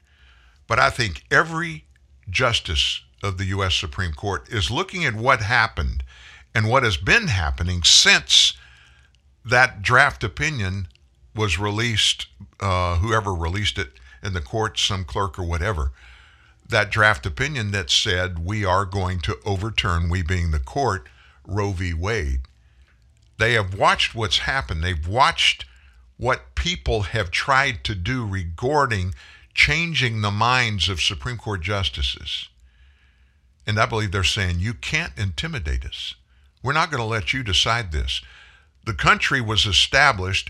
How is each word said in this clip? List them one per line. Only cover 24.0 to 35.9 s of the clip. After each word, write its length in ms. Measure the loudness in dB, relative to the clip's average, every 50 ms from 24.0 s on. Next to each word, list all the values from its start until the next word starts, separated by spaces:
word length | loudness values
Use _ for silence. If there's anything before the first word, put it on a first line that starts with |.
| 0 -2 -2
what's 240 | -2 -2 0 0 -2
happened. 420 | -2 -2 -2 -2 -2 -4 -4 -2
They've 260 | -2 -2 -2 -2 -4 -2
watched 580 | 2 2 4 4 4 2 2 2 2 0 -4 -20 -20 -20 _ -20 -20 -20 -20 _ _
what 400 | -4 0 0 0 0 -2 -8 -6
people 460 | -4 -4 -2 -4 -4 -2 -2 0 0
have 300 | 0 -2 -2 -2 -2 -2
tried 520 | -2 -4 0 2 2 4 4 2 -2 -4 -6
to 120 | -6 -6
do 300 | -4 -4 -4 -4 -4 -4
regarding 880 | -4 -4 -4 -4 -6 -6 -4 -2 0 2 2 2 2 2 0 -2 -2 -6 -8 -12 -20 -20 -20 -20 -8 0
changing 680 | 2 2 2 2 0 0 -2 -2 0 0 0 0 0
the 100 | 0 0
minds 560 | 2 2 2 4 4 4 2 0 0 -2 -2 -2
of 140 | -2 -2
Supreme 360 | -2 -2 -4 -4 -6 -8 -10 -8
Court 240 | -6 -6 -6 -4
justices. 840 | -4 -2 -2 -2 -2 -2 -2 -2 -4 -4 -4 -6 -8 -10 -10 -10 -10 -12 _ _ _ -20 _ _ -20 -20 _ _ _ _ _ _ _ _ _ _ _ _ _ _ -6 -2
And 120 | 0 2
I 60 | 2
believe 260 | 2 2 -2 -2 0
they're 120 | 0 0 0
saying, 360 | 0 0 0 0 0 0 0
"You 140 | -2 -2 -4
can't 440 | -6 -6 -4 -4 -4 -4 -4 -6 -6
intimidate 680 | -4 -4 -4 -4 -6 -6 -6 -6 -4 -4 -4 -4 -4
us. 320 | -6